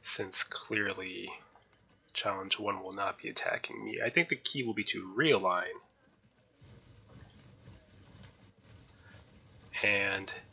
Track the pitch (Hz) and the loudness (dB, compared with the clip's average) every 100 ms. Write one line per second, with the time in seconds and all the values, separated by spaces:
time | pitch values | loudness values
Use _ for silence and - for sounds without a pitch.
0 | - - 98 - - - - 107 101 92 | -2 -2 2 2 2 -2 -2 0 0 -2
1 | 95 90 95 - - - - - _ _ | -6 -6 -8 -10 -14 -12 -12 -12 _ _
2 | _ - 104 95 95 - 104 98 95 98 | _ -2 0 -2 0 0 2 -2 -4 -2
3 | 98 - - - - - - - 107 - | -2 -2 -2 0 0 -2 -4 -6 -6 -2
4 | 117 165 170 135 - 143 120 104 104 101 | 2 4 2 0 0 0 0 0 0 -2
5 | 92 101 156 113 95 90 90 - - - | -2 2 6 8 6 2 0 -6 -14 -20
6 | _ _ _ _ _ _ - - - - | _ _ _ _ _ _ -20 -20 -20 -20
7 | - - - - - - - - - - | -20 -20 -14 -16 -16 -20 -20 -18 -18 -20
8 | - - - - - - - - - - | -20 -20 -20 -20 -20 -20 -20 -20 -20 -20
9 | - - - - - - - - 101 101 | -20 -20 -20 -20 -20 -20 -10 0 4 4
10 | 98 98 98 - - | 4 0 -4 -10 -12